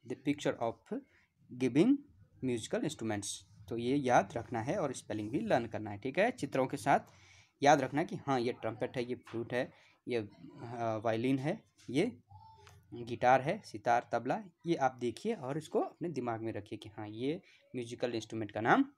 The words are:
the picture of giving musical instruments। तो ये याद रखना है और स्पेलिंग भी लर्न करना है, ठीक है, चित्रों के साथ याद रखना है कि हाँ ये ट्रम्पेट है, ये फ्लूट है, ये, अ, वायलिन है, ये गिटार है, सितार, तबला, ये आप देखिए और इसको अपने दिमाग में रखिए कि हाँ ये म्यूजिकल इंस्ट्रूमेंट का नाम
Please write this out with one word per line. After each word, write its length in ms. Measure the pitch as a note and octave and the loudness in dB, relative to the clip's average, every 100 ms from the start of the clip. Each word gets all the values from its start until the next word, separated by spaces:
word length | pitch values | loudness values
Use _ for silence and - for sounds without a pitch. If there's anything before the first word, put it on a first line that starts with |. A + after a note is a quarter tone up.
| A#2 | -10
the 80 | B2 - | -4 -2
picture 300 | C#3+ C#3+ - | 0 0 0
of 360 | A#2 - - A#3 - _ _ _ _ B2 | -2 -2 -8 -8 -8 _ _ _ _ -2
giving 320 | B2+ B2 A3 C#4 - - - - C3 | 2 6 6 4 0 -20 -20 -6 -2
musical 380 | A#2+ - G#3 | -2 -2 -2
instruments। 440 | E3 - A2 G#2 G#2 - - - - | -2 -4 -2 -2 -4 -10 -14 -20 -6
तो 80 | A#2 | -2
ये 180 | A#2+ C#3+ | 2 2
याद 380 | B2+ B2+ G3 A#2+ | 6 6 4 -4
रखना 240 | A2+ A#2 | -4 -4
है 160 | A2+ G3+ | -2 0
और 160 | D3 | -2
स्पेलिंग 380 | B2 - G#2+ G#2+ | -4 -6 -6 -2
भी 80 | C#3+ | -2
लर्न 260 | A3+ D3 A#2 | 2 2 2
करना 260 | G#2 G#2+ | -6 -6
है, 60 | G2+ | -6
ठीक 220 | C3 C3+ | -4 2
है, 120 | A3+ | 2
चित्रों 360 | - C3+ C3+ B2+ | 0 -2 0 0
के 100 | C#3 | 0
साथ 220 | C#3 C#3 - - - - _ _ | 4 4 2 -20 -20 -20 _ _
याद 180 | C#3 D3+ | 6 6
रखना 200 | C3 C#3+ | 6 -2
है 60 | F3+ | -2
कि 80 | D#3+ | -4
हाँ 240 | - C3 | 0 2
ये 140 | A#2+ | 2
ट्रम्पेट 440 | A#2+ A2 A#2 B2 C3 | -2 -6 -4 -4 -4
है, 120 | A#2+ | -4
ये 60 | B2 | -6
फ्लूट 380 | - A2+ A#2 | -6 -8 -4
है, 200 | B2 E3 - _ _ - | -2 -4 -8 _ _ -4
ये, 100 | A#2+ | -2
अ, 840 | G#2 - - - A#2 A#2+ A#2 A2 A2+ | -4 -12 -20 -14 -12 -4 -2 0 0
वायलिन 340 | A2+ B2+ C#3 | 2 2 0
है, 240 | C#3+ G#3+ _ _ - | 0 -4 _ _ -4
ये 280 | B2+ A#3 - _ - - - - - _ | 0 0 -4 _ -20 -20 -20 -20 -20 _
गिटार 480 | A#2 A#2+ A#2 B2 C3 | -12 -8 2 6 6
है, 200 | C3+ G#3 | 4 -4
सितार, 480 | - G#2+ A#2+ A#2+ - | -8 -6 2 2 2
तबला, 320 | A#2+ B2 F#3 G3 _ E3 | -4 -2 -4 -4 _ -2
ये 100 | E3 | 2
आप 160 | C3 | 2
देखिए 420 | B2 A#2+ A2+ G#3+ | 0 -4 -2 -4
और 240 | G#3+ C3 D3+ | -4 -4 -6
इसको 220 | - G#3+ | -2 -2
अपने 300 | F4+ - E3+ | -2 -4 -6
दिमाग 320 | C3+ A#2+ A2+ | -4 -4 -4
में 120 | A2+ | -4
रखिए 260 | G#2+ G2+ G#2+ | -6 -10 -12
कि 100 | G#2+ | -12
हाँ 180 | A2 G#2+ | -10 -10
ये 320 | G#2+ C3 F3 - - _ B2+ | -4 -4 -4 -10 -20 _ -10
म्यूजिकल 400 | A#2 A#2 B2 A#2 | -8 -4 -4 -4
इंस्ट्रूमेंट 360 | - A2+ G#2 | -6 -6 -6
का 100 | G#2 | -2
नाम 240 | A2+ A3 C#4 | 4 4 4